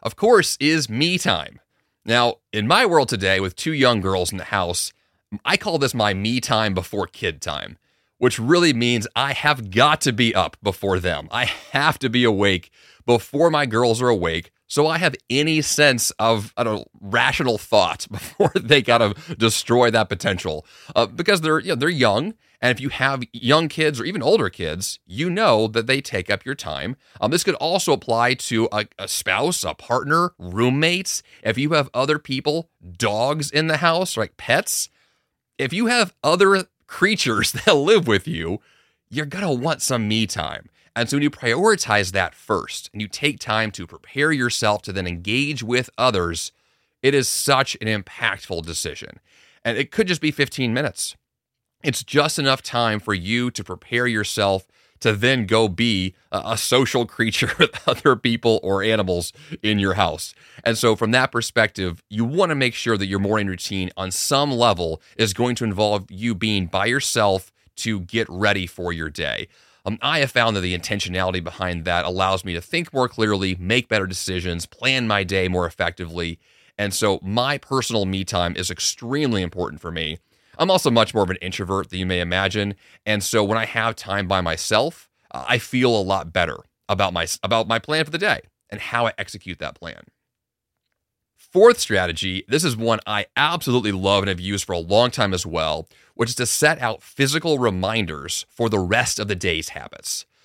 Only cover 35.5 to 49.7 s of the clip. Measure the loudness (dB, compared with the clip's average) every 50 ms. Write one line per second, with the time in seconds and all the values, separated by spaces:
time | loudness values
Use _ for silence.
35.5 | _ -6 -6 -4 -2 0 0 2 2 2 0 0 -2 _ 2 2 4 4 4 4
36.5 | 4 2 0 -4 _ _ _ -18 -2 2 2 2 2 2 0 0 0 0 0 0
37.5 | -2 0 4 4 4 6 6 6 6 4 6 4 2 2 2 -2 -6 -6 -4 -4
38.5 | -6 -6 -8 _ _ _ _ _ _ _ _ _ -8 -8 -6 -6 -6 -4 -2 -2
39.5 | -2 0 0 -2 -2 -2 -2 -2 -2 0 0 0 2 0 0 0 -2 -4 -6 -6
40.5 | -8 -10 -14 -18 _ _ _ _ _ -4 -2 -2 0 0 0 0 -2 -2 0 0
41.5 | 2 4 4 4 2 2 2 2 2 2 2 2 0 -2 -2 -2 -4 -10 -4 -2
42.5 | -2 -2 -2 -6 -10 -12 -14 -12 -12 -10 -10 -10 -6 -4 -4 -4 -4 -4 -4 -2
43.5 | -2 -2 -2 -4 -6 -10 -14 -16 -16 -20 -20 -10 -4 0 0 0 2 0 0 -2
44.5 | 0 0 0 0 0 0 -2 -6 -6 -6 -4 -4 -6 -6 -4 -2 -2 -2 -2 -2
45.5 | -4 -6 -4 -2 0 0 -2 -2 -4 0 0 2 2 2 0 -2 -4 -6 -8 -10
46.5 | -12 _ _ _ _ _ _ _ _ _ 0 2 2 2 0 0 -2 -2 0 2
47.5 | 2 2 0 0 -4 -6 -4 -4 -4 -4 -6 -10 -8 -4 -2 -2 -2 -4 -6 -8
48.5 | -8 -6 -6 -6 -8 -8 -8 -8 -8 -10 -14 -16 -18 -20 _ _ _ _ _ _
49.5 | _ _ -6 -4